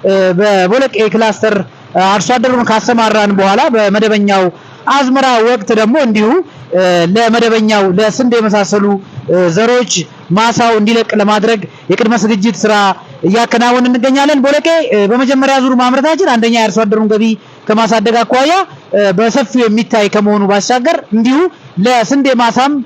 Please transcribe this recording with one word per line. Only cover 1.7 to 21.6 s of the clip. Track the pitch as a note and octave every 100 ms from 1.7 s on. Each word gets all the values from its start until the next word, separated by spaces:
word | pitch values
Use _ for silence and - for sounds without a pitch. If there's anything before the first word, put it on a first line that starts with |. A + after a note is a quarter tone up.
| - - -
አርሶ | F#3+ G3+ D#3
አደሩን | B3 B3+ B3+ A#3
ካሰማራን | A3 G#3+ A#3+ A3 G#3+ G#3
በኋላ | G3+ G3 G3+ D#4
በመደበኛው | A3+ G#3 G#3 G#3+ G#3+ G3+ G3 F#3 - - - -
አዝመራ | C#4 B3+ C4 C4+ A#3+
ወቅት | A3+ B3 G3
ደግሞ | A3 A3 C#4+
እንዲሁ፣ | C4 G#3+ G#3+ E4 E4+ - -
እ፣ | F3+ F#3 F3 E3+
ለመደበኛው | G3+ A#3 A#3 A#3 A3 A3 G#3+ F#3+
ለስንዴ | F3+ G#3+ G#3 B3
የመሳሰሉ፣ | A#3 A3 G#3 F#3+ G#3 G3+ G3 F#3+ - -
እ፣ | E3+ F3+
ዘሮች | E3 A3+ B3 G#3+ - D#3+ - -
ማሳው | F3+ A#3 A#3 A#3
እንዲለቅ | A3+ G#3 A3+ A3+ G#3+
ለማድረግ | G3+ G#3+ G#3+ A3+ F3 - -
የቅድመ | G3 A3 A#3
ዝግጅት | G#3 A3 G#3 F3
ስራ | G#3+ G#3 G3+ F#3 - -
እያከናወን | E3+ G#3+ A#3 A#3+ A#3+ B3 B3
እንገኛለን። | B3 B3+ C4+ C#4 D4+
ቦለቄ፣ | C4 D4 E4 E4
እ፣ | D4 G#3 G3+
በመጀመሪያ | A#3+ B3+ C4+ C4+ C4+
ዙር | C4 B3+
ማምረታችን | B3 C4 C#4 D#4+ F#4
አንደኛ | A#3+ A#3 A#3
የአርሶ | A3 G3
አደሩን | A3 A3+ G#3+
ገቢ | G#3+ A3+ G#3+ - - -
ከማሳደግ | G#3+ A3+ A3+ A3 A#3
አኳያ፣ | A3+ B3+ C#4 F4+ F#4 - -
እ፣ | F#3+ G3+
በሰፊው | F#3 A#3 C#4+ A#3+ B3+
የሚታይ | A#3 G#3+ A3 A3 G#3
ከመሆኑ | G#3+ G#3 G#3 G3+
ባሻገር | G3+ G3 B3 B3 E4 -
እንዲሁ | G#3+ A#3 C4+ F4+ -